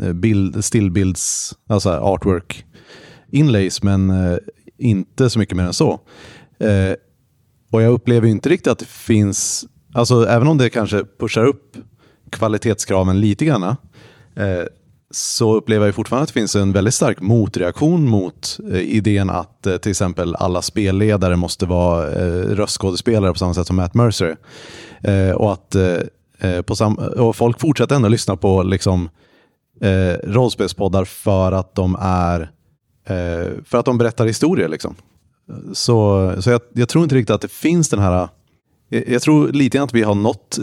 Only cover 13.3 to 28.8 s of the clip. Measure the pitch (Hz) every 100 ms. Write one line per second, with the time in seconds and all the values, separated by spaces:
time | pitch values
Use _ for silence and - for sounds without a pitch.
13.3 | 101 156 123 92 123 - - - _ _
14.3 | - 98 90 82 _ _ _ _ - -
15.3 | - 113 110 - 107 104 98 107 123 160
16.3 | 123 104 101 98 98 95 - 143 98 92
17.3 | 117 98 - 87 - 151 175 139 107 90
18.3 | - - - 214 92 - 110 107 101 95
19.3 | 87 87 _ 101 90 107 92 92 87 85
20.3 | 80 92 90 - 110 98 95 107 104 92
21.3 | 87 87 - 90 87 87 85 76 85 90
22.3 | 87 101 101 101 - 95 90 - 110 95
23.3 | 82 90 85 85 92 90 117 120 - 87
24.3 | 78 - - - - - - 98 98 95
25.3 | 90 107 95 - 98 92 87 - - _
26.3 | - 95 87 - 110 107 104 - - 117
27.3 | - 120 117 165 135 117 139 107 113 -
28.3 | 92 101 95 92 95